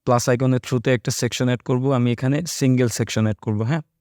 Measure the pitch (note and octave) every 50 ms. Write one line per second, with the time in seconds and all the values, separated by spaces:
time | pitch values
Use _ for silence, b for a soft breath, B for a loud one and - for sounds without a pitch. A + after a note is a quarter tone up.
0 | _ - B2 B2 - - B2 A#2+ C3 B2+ B2+ B2 - - C3+ B2+ A#2 C3+ C3 A#2
1 | _ - B2+ - - A#2+ - - C3 B2 B2 A#2 _ - C3+ B2 B2+ C#3 C#3 B2
2 | A#2+ A#2+ A#2+ - - C3 C#3 D3 F3 D#3 - - C#3+ C3 B2+ B2 B2+ A#2 - -
3 | A#2 - - A2+ A2 G#2+ G#2+ _ - A#2 G#2+ G#2 A2+ A2+ D#3 E3 D3+ _ _ _